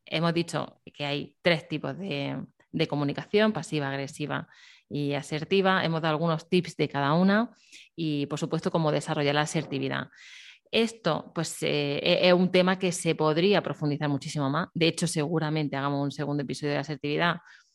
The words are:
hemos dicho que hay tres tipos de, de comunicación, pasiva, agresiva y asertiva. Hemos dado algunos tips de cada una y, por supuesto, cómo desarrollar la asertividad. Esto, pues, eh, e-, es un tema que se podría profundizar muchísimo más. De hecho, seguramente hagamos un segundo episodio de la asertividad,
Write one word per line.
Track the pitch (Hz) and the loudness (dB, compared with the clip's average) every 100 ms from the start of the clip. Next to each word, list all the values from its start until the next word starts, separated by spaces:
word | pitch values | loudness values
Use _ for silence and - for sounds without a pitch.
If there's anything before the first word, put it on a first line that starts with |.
| - | -8
hemos | 165 170 | -2 0
dicho | 165 170 151 - - - | 0 -2 -4 -6 -12 -20
que | - 147 | -10 -6
hay | 143 - _ | -6 -8 _
tres | - 160 - | 2 2 0
tipos | 156 147 139 | -6 -6 -8
de, | 196 143 139 139 - _ _ | -6 -6 -4 -6 -10 _ _
de | - 160 | -2 -2
comunicación, | 143 143 143 151 208 214 | 0 -2 -2 0 2 4
pasiva, | 214 - 156 139 | 2 -4 -4 -2
agresiva | 139 139 160 147 143 - - - - - | -4 -6 -8 -6 -6 -8 -16 -20 -20 -10
y | 143 143 | -4 -2
asertiva. | 143 147 156 156 196 190 190 151 | -4 -4 -6 0 2 4 4 2
Hemos | 165 | 0
dado | 160 | 0
algunos | 156 170 160 - | 0 0 -2 0
tips | 180 175 - | 0 0 -2
de | 151 | -2
cada | 139 139 | 0 2
una | 160 190 202 233 - _ - - - | 4 4 4 0 -6 _ -20 -18 -6
y, | 165 147 139 | -4 -2 -2
por | 151 | -4
supuesto, | 156 160 185 | -2 -2 0
cómo | 175 156 | 0 2
desarrollar | 147 139 156 143 147 | 0 0 0 2 2
la | |
asertividad. | 151 170 - 139 135 135 135 - - - - - _ | 2 -2 -2 -4 -4 -4 -8 -12 -20 -20 -20 -20 _
Esto, | - 226 - 180 151 - - | 0 0 -2 -2 -2 -4 -6
pues, | 156 - | -6 -4
eh, | 156 147 143 143 | -2 0 0 0
e-, | - 180 180 | 2 4 6
es | |
un | 180 185 | 6 6
tema | 185 180 190 | 4 4 2
que | 190 | 0
se | 170 170 | -2 0
podría | 160 156 156 185 196 | 2 2 4 4 4
profundizar | 156 143 151 143 151 | 0 -2 -2 0 -2
muchísimo | 143 156 151 139 | -2 -4 -4 -2
más. | 147 185 | -2 -4
De | - 165 | 0 0
hecho, | 160 170 | 2 -2
seguramente | 170 147 165 156 156 147 135 | -2 -2 -2 -2 -2 -2 -2
hagamos | 139 143 | -2 -2
un | 143 | -2
segundo | - 143 147 | -4 -4 -4
episodio | 143 143 147 | -4 -4 -2
de | 143 | -2
la | |
asertividad, | 139 147 147 151 170 170 - - _ | -4 -6 -4 0 0 -2 -8 -20 _